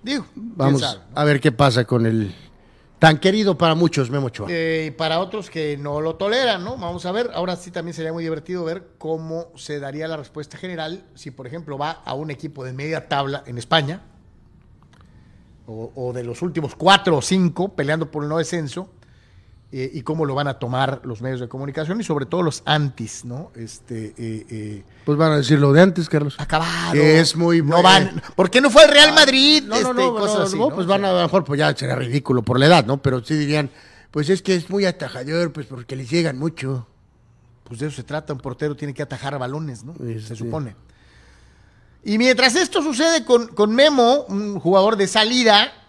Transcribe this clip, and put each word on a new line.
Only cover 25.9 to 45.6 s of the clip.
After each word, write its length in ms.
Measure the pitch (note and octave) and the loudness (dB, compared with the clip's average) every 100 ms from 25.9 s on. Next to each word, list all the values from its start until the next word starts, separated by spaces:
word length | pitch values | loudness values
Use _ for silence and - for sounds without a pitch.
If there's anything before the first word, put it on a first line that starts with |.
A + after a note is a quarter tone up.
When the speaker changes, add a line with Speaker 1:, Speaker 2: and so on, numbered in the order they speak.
| F3 D#3 | 4 -2
Speaker 2:
Carlos. 280 | D#3 D3 - | -2 -2 -6
Speaker 1:
Acabado. 560 | D3 D#3 E3 E3 E3+ | -4 -2 -2 -4 -2
Speaker 2:
Que 260 | D3 D#3 D#3 | 4 6 6
es 160 | E3 D#3+ | 4 2
muy 260 | E3+ E3+ | 2 2
Speaker 1:
No 200 | C#3+ E3+ | 4 6
Speaker 2:
bueno. 20 | |
Speaker 1:
van. 380 | F3+ F#3+ F#3+ E3 - | 8 6 4 -6 -8
¿Por 160 | - F#3 | -2 2
qué 120 | B3 | 4
no 80 | C#4 | 6
fue 140 | B3 D4+ | 8 10
al 60 | |
Real 180 | D4 D4+ | 10 6
Speaker 2:
Ah, 60 | D4+ | 6
Speaker 1:
Madrid? 480 | C#4+ C4 C#4 D4+ | 4 4 4 4
Speaker 2:
no, 80 | C#4 A3+ | 2 -2
no, 80 | B3+ | 0
Speaker 1:
Este, 120 | B3 | 0
Speaker 2:
no, 120 | B3+ A3 | 0 0
Speaker 1:
cosas 220 | G3+ G#3 | 0 0
Speaker 2:
no, 60 | |
Speaker 1:
así, 140 | - F#3 | -2 0
Speaker 2:
no, 120 | - | -2
Speaker 1:
¿no? 60 | - | 0
Speaker 2:
pues 120 | F3 | 0
Speaker 1:
O 20 | |
Speaker 2:
van 120 | G3 | 0
Speaker 1:
sea. 80 | G3+ | 2
Speaker 2:
a, 20 | |
a 40 | F3+ | 2
lo 60 | |
mejor, 200 | E3+ F#3 | 2 0
pues 160 | C#3 C#3+ | 0 0
ya 160 | D3+ C#3 | 0 0
sería 200 | C3 B2+ | -4 -4
ridículo 460 | B2+ C#3 - B2 | -2 -4 0 0
por 140 | G#2+ B2 | 2 4
la 100 | C#3+ | 8
edad, 180 | F3 A2+ | 6 4
¿no? 160 | C3+ | -2
Pero 200 | C#3 B2+ | 0 -2
sí 120 | A#2 | -2
dirían, 360 | D3+ D3 D3+ C#3 - - - _ | -2 0 -2 -2 -10 -20 -20 _
"Pues 200 | D3+ D3 | -6 0
es 120 | F#3+ | 0
que 140 | F#3+ F3+ | 0 -2
es 140 | E3 | -2
muy 160 | G3 F#3+ | -2 -2
atajador, 640 | F3 C3 C3 C3 D#3+ E3+ | -2 -10 -10 -4 -2 -2
pues 160 | D#3 B2 | -6 -12
porque 300 | C3 A#2 C3 | -14 -12 -12
les 120 | B2 | -2
llegan 300 | E3 D#3+ C3 | 0 0 -2
mucho". 480 | D#3+ E3 C3 C3 A2+ _ _ _ _ _ _ _ - | -6 -6 -6 -6 -10 _ _ _ _ _ _ _ -20
Speaker 1:
Pues 160 | A#2 | -10
de 60 | D3+ | -8
eso 100 | C#3 | -8
se 60 | |
trata, 280 | - D3+ D3+ | -10 -10 -8
un 80 | C#3 | -10
portero 380 | C3+ B2 D3+ C#3 | -10 -6 -6 -6
tiene 160 | D3 | -10
que 80 | C3+ | -8
atajar 360 | D3 B2+ C#3 C#3 | -10 -8 -8 -8
balones, 460 | B2+ D3 D#3 A#2 | -8 -8 -10 -12
¿no? 120 | A#2 E3 | -16 -12
Speaker 2:
Sí, 260 | A#2+ A2+ | -10 -10
Speaker 1:
Se 80 | A2 | -12
Speaker 2:
sí. 60 | A2+ | -10
Speaker 1:
supone. 400 | A#2 D#3 B2+ G2 _ _ _ _ _ _ _ _ _ _ _ _ - | -8 -6 -8 -12 _ _ _ _ _ _ _ _ _ _ _ _ -4
Y 120 | G#3+ | 2
mientras 380 | B3+ B3+ B3+ C4+ | 4 4 2 2
esto 260 | F4+ G4 | 0 0
sucede 440 | D4+ B3 E4 E4 A#3+ | -2 0 2 2 4
con, 220 | A#3+ A#3 | 2 2
con 280 | F3 G#3 A#3 | 0 0 4
Memo, 480 | D4 C#4 A#3 C#4+ - | 4 6 4 2 0
un 320 | G3 G#3 G3 | -6 -4 -4
jugador 340 | E3 F#3+ G3 G#3+ | 2 4 4 2
de 120 | F#3+ | 0
salida 640 | A3 A3 B3 A#3 G#3 | 2 2 2 6 6